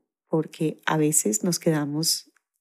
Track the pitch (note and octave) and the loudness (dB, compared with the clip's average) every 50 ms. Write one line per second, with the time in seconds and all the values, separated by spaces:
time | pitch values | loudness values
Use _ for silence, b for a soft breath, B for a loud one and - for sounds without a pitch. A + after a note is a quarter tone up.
0 | _ _ _ _ _ _ - D#3+ D3+ - - - E3+ D#3 - - _ - D#3+ D#3 | _ _ _ _ _ _ -2 -2 -2 -2 -4 -4 -2 -2 -2 -4 _ -2 0 2
1 | D3+ D3+ D#3 - - G#3 G#3+ - - F#3 E3+ - - F3 D#3+ D3+ D3 C#3+ D3 D3+ | 2 2 2 2 0 0 0 0 0 -2 -2 0 0 0 0 0 0 -2 -4 -2
2 | D#3+ D#3+ - - - _ _ _ _ _ _ _ | -2 -2 -2 -2 -4 _ _ _ _ _ _ _